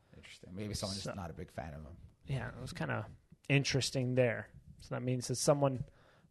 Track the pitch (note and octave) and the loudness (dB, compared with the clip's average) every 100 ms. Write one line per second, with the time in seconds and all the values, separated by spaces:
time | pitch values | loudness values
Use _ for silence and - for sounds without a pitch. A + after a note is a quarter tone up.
0 | _ - - - - F#2 G#2 - G2+ G2 | _ -20 -18 -18 -12 -8 -4 -2 -2 -4
1 | - G2 E2+ - D#2+ - D#2 D2+ D2+ E2+ | -4 -6 -6 -8 -10 -8 -8 -8 -12 -14
2 | - - - C3+ A2+ - - - D#3 A2+ | -18 -14 -6 -4 -4 -8 -8 -4 -2 -2
3 | G#2+ - - - - C#3 C3 C3+ - C3+ | -4 -12 -20 -8 4 4 4 2 2 0
4 | B2 B2+ A#2+ G#2+ - - - - - B2 | 2 6 6 4 -4 -14 -20 -16 -8 -4
5 | B2 B2+ A#2 B2 - C#3+ C#3 B2+ - - | 0 0 0 2 4 6 6 2 -6 -12
6 | - - - | -20 -20 -10